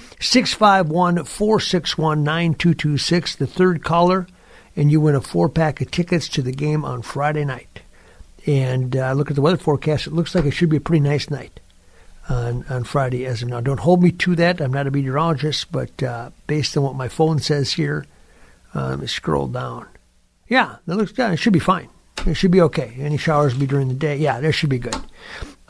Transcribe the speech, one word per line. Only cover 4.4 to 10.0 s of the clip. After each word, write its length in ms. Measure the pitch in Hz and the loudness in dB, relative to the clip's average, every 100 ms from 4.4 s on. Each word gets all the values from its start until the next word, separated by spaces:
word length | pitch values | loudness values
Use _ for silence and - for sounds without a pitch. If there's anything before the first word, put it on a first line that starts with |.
| - - - - | -20 -20 -12 0
and 160 | 147 | 4
you 80 | 151 | 4
win 140 | 151 | 4
a 80 | 139 | 2
four-pack 580 | - 170 170 160 156 - | 0 0 0 2 0 -2
of 100 | 131 | -4
tickets 380 | - 175 170 - | -4 0 -2 -2
to 140 | - | -4
the 100 | 127 | -4
game 320 | 131 151 151 | -4 -2 -2
on 160 | 139 123 | -2 -8
Friday 460 | 113 139 147 151 143 | -8 -4 -2 -2 -4
night. 340 | 127 - - - - - - - - - | -6 -12 -20 -20 -20 -20 -20 -20 -8 0
And, 480 | 139 131 127 127 | 2 2 0 -2
uh, 200 | 131 131 | -2 0
look 160 | 135 143 | 0 0
at 40 | |
the 80 | 139 | 2
weather 140 | 147 180 | 2 2
forecast. 500 | - 139 156 151 | 2 0 0 -2